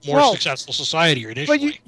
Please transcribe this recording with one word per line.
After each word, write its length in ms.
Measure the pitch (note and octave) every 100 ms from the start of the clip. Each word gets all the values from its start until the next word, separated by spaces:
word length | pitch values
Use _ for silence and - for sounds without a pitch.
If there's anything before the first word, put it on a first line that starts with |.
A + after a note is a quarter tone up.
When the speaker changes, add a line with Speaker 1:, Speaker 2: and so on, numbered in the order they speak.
| C#3+
Speaker 1:
more 80 | C#4
Speaker 2:
Well, 160 | C4+
Speaker 1:
successful 400 | F#3 D#3+ C3+ -
society 520 | - C3 D#3+ E3 C3 A2
initially. 200 | A#2+ D3+
Speaker 2:
but 160 | D4
you, 120 | D4 -